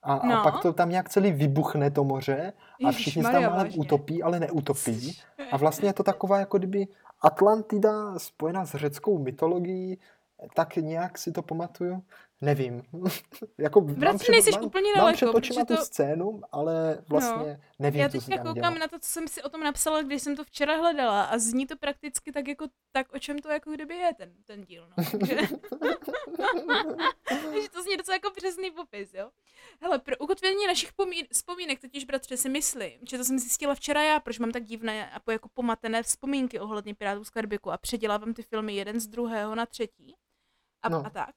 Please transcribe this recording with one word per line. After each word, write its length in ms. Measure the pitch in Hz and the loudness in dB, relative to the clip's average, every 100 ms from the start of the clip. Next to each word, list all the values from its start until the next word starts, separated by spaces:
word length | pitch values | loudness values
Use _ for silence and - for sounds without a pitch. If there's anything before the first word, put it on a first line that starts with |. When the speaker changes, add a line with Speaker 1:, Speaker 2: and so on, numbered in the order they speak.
Speaker 1:
a, 120 | - | 0
a 120 | 139 247 | 0 4
Speaker 2:
No. 160 | 233 | 6
Speaker 1:
pak 200 | 208 277 | 4 4
to 100 | 180 | 2
tam 180 | 160 175 | 4 4
nějak 180 | 180 180 | 2 2
celý 240 | - 196 | 4 4
vybuchne 580 | 151 147 139 151 147 143 | 4 4 4 2 2 2
to 140 | 143 | 4
moře 480 | 139 135 131 135 180 - - - 269 | 2 0 0 -2 -2 -8 -20 -2 0
a 40 | |
všichni 200 | 269 - | 2 0
se 140 | 147 233 | 2 4
tam 60 | |
Speaker 2:
Ježišmarja, 160 | 254 233 | 6 4
Speaker 1:
málem 140 | 180 190 | 4 0
Speaker 2:
vážně. 140 | 165 | 0
Speaker 1:
utopí, 420 | 143 143 143 165 | 2 2 2 -2
ale 180 | 165 175 | 0 0
neutopí. 600 | 165 339 - 143 - 113 | 0 0 0 0 0 -2
Speaker 2:
Cože? 500 | 127 180 - - 277 | -4 -10 -18 -16 -4
Speaker 1:
A 60 | 139 | 2
vlastně 320 | 151 156 202 | 2 4 0
je 40 | |
to 100 | 196 | 2
taková 360 | 202 196 190 196 | 2 2 2 2
jako 200 | 196 202 | 4 0
kdyby 280 | 185 196 196 - - - | 2 -2 -2 -6 -20 4
Atlantida 960 | 151 - 196 220 214 208 214 214 208 180 | 4 8 6 6 2 2 4 2 -4 -8
spojená 480 | - _ 156 180 175 | -10 _ -4 -2 -4
s 80 | |
řeckou 440 | 139 147 143 - 190 | -4 -4 -2 0 0
mytologií, 800 | 131 131 160 180 180 185 185 185 _ _ _ _ - | -2 0 0 0 -2 -4 -6 -8 _ _ _ _ -6
tak 220 | - 165 - | 0 0 0
nějak 420 | 156 165 180 - | -2 -2 -4 -6
si 140 | - | -6
to 100 | 165 | -6
pamatuju. 600 | 170 160 170 - 180 185 185 - _ _ | -6 -6 -6 -6 -4 -4 -10 -20 _ _
Nevím. 420 | 139 143 131 120 117 | 0 2 0 -6 -12
<laughs> 680 | 165 180 - - - 220 - | -4 -2 -4 -12 -16 -16 -2
Jako 220 | 151 202 | 6 6
mám 140 | 160 | 6
Speaker 2:
Bratře, 240 | 143 302 403 | 2 2 2
Speaker 1:
před-, 140 | - | 6
Speaker 2:
nejseš 220 | 466 440 | 8 8
Speaker 1:
mám, 100 | 214 | 4
Speaker 2:
úplně 240 | 226 370 403 | 0 0 4
Speaker 1:
mám 40 | 403 | 6
Speaker 2:
daleko, 160 | 226 220 | 6 6
Speaker 1:
před 100 | 240 | 4
očima 360 | 226 - 247 | 4 2 -2
Speaker 2:
protože 100 | 240 | 2
Speaker 1:
tu 20 | 220 | 0
Speaker 2:
to 80 | |
Speaker 1:
scénu, 560 | - - 143 156 190 220 - | 0 0 0 0 -2 -6 -8
ale 460 | 143 156 165 160 156 - | -4 0 0 0 -2 0
vlastně 440 | 147 247 175 156 | 0 2 -2 -4
Speaker 2:
No. 40 | 143 _ _ | -8 _ _
Speaker 1:
nevím, 220 | 143 147 | 0 2
Speaker 2:
Já 80 | 277 | 0
Speaker 1:
co 120 | 135 | 0
se 60 | 120 | -4
Speaker 2:
teďka 180 | 381 | -4
Speaker 1:
tam 100 | 330 | -4
Speaker 2:
koukám 180 | 330 349 | -2 0
Speaker 1:
dělo. 80 | 330 | 0
Speaker 2:
na 80 | 320 | -6
to, 100 | 330 | -6
co 120 | - | -8
jsem 180 | - 320 | -6 -6
si 140 | - | -8
o 60 | 294 | -10
tom 120 | 320 | -4
napsala, 380 | 302 285 320 311 | -4 0 0 0
když 200 | 285 285 | 0 -4
jsem 140 | 285 285 | -4 -6
to 80 | |
včera 320 | 302 - 285 320 | -8 -4 0 2
hledala 460 | 339 294 247 202 | 2 2 2 2
a 140 | 190 233 | 2 2
zní 280 | 226 240 269 | 0 0 -2
to 100 | 311 | -4
prakticky 560 | 294 285 302 - - | -6 -6 -8 -8 -6
tak 160 | 294 277 | -6 -6
jako, 180 | 285 311 _ _ | -6 -10 _ _
tak 140 | 277 262 | -4 -4
o 40 | 277 | -8
čem 200 | - 294 | -6 -8
to 100 | 302 | -4
jako 220 | 302 302 | -6 -4
kdyby 220 | 302 302 | -10 -8
je 200 | 349 349 | -2 -2
ten, 160 | - 175 175 _ | -2 -12 _ _
ten 160 | 202 | -20
díl, 240 | 196 170 - | -18 -20 -10
no. 160 | - 165 208 | -4 -2 0
Takže, 180 | 196 247 | 0 2
<laughs> 1900 | 294 285 - 262 453 - - - 587 339 392 339 330 494 320 320 339 - - | 0 -2 -10 -4 -2 -2 -6 -8 -8 -2 0 0 0 -2 0 -2 -2 -2 -4
takže 400 | 269 311 311 427 | -4 -2 -4 -4
to 100 | - | -8
zní 140 | 359 381 | -4 -4
docela 180 | 359 | -2
jako 160 | 381 403 | -2 -2
přesný 400 | 381 370 349 381 | -4 -6 -4 -8
popis, 440 | 320 339 208 196 | -8 -12 -12 -12
jo. 160 | 185 214 _ _ _ - _ | -10 -12 _ _ _ -20 _
Hele, 180 | 339 277 | -2 -2
pro 180 | - 254 | 0 -6
ukotvení 500 | 294 381 381 392 403 | -2 0 2 2 2
našich 260 | 359 - | 0 -2
pomí-, 340 | - 392 349 302 | -2 -2 -2 -4
vzpomínek 480 | - - 359 339 269 | -6 -4 -8 -6 -6
totiž, 240 | 262 277 | -6 -12
bratře, 320 | 262 269 - 254 | -6 -6 -4 -4
si 120 | 262 | -2
myslím, 440 | 269 302 - 190 120 247 | 0 -2 -4 -10 -12 -10
že 80 | 254 | -4
to 60 | |
jsem 140 | 254 262 | -2 -2
zjistila 360 | 240 - 285 | -2 -2 -2
včera 280 | 277 - 294 | -2 -2 0
já, 180 | 302 302 | 4 2
proč 180 | 294 226 | 0 -4
mám 120 | 233 | -4
tak 120 | 233 | -4
divné 460 | 220 226 220 214 - | -8 -8 -6 -6 -8
a 100 | - | -10
po-, 100 | - | -4
jako 180 | 220 - | -6 -6
pomatené 480 | - 240 226 226 226 | -4 -2 -2 -2 -2
vzpomínky 580 | 233 - 269 277 254 220 | -2 -4 -2 -2 -2 -4
ohledně 340 | 208 214 208 | -6 -8 -8
Pirátů 300 | 208 202 202 | -6 -4 -6
z 60 | 214 | -6
Karibiku 400 | 226 220 202 - | -6 -4 -4 -6
a 60 | 175 | -6
předělávám 560 | - 233 214 208 214 | -4 -2 0 0 -2
ty 80 | 233 | -8
filmy 320 | 220 220 214 | -6 -4 -4
jeden 260 | 202 196 220 | -4 -4 -4
z 60 | 220 | -6
druhého 480 | 220 240 226 208 | -4 -4 -2 -4
na 120 | 220 233 | -4 -6
třetí 480 | - 220 _ - 320 _ _ _ _ _ _ | -6 -8 _ -20 -20 _ _ _ _ _ _
a, 60 | - | -4
Speaker 1:
No. 180 | 165 143 | -2 -4
Speaker 2:
a 40 | |
tak. 200 | 196 139 | -8 -10